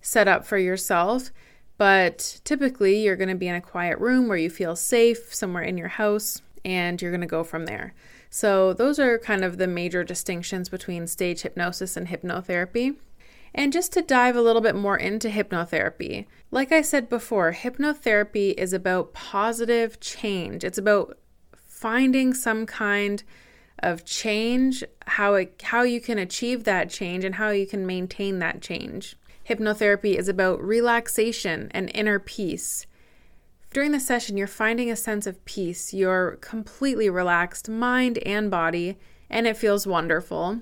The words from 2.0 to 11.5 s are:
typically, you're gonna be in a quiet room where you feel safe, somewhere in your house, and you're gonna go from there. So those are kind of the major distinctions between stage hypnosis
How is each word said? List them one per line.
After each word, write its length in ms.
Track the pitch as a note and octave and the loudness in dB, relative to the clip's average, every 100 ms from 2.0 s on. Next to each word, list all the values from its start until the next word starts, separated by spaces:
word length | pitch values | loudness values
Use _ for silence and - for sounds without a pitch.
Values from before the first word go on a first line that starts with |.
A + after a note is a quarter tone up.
| F3+ - - - | 6 0 -10 -10
typically, 580 | - C#4+ C#4 B3+ G3 G3+ | -4 0 0 2 4 4
you're 140 | G#3+ F#3 | 2 2
gonna 200 | F#3+ F#3 | -2 -2
be 120 | F3+ | -2
in 80 | F3 | -4
a 60 | |
quiet 360 | - F3+ F3 - | -6 -4 -2 0
room 280 | A#3 B3+ A#3+ | 2 4 4
where 100 | F#3 | 2
you 120 | D#3+ | 0
feel 260 | - F3 F3 | -2 -4 -2
safe, 580 | - A#3+ A#3 A3+ - | 0 6 6 4 -6
somewhere 300 | - G3 F3 | -6 -4 -4
in 140 | E3 F3+ | -4 -4
your 100 | E3+ | -6
house, 540 | - G#3+ G#3 G#3+ - - - - | -2 0 0 -2 -10 -14 -12 -4
and 360 | F#3 F3 F3 | -2 -2 -2
you're 100 | F3 | -4
gonna 140 | F3+ F3 | -4 -2
go 180 | E3 | -4
from 220 | E3 D#3+ E3 | -4 -6 -8
there. 280 | G#2+ - - - - - | -10 -12 -16 -20 -20 -12
So 440 | - G#3+ G3 F#3+ | -2 2 6 4
those 260 | F3+ B3+ D4 | 4 2 4
are 180 | C4 A#3 | 2 2
kind 280 | A#3 G3+ F#3 | 0 0 0
of 120 | F3+ | 0
the 100 | F#3 | -2
major 360 | F3 F3 F3+ | 0 -2 -2
distinctions 640 | F3 F3+ - F3 F3 F#3 F3+ | -4 -6 -6 -6 -6 -6 -6
between 400 | F#3 - F3 E3+ | -8 -8 -8 -8
stage 360 | - F3+ E3+ | -4 -2 -2
hypnosis 520 | - | -6